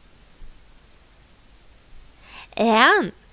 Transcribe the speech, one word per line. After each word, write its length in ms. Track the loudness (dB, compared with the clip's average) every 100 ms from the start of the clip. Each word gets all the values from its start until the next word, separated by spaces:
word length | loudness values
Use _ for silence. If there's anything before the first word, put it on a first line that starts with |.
| -20 -20 -20 -20 -20 -20 -20 -20 _ -20 _ _ -20 _ -20 -20 -20 -20 -20 -20 -20 -20 -20 -20 -14 -4
Εάν 580 | 0 4 4 2 0 -8 -20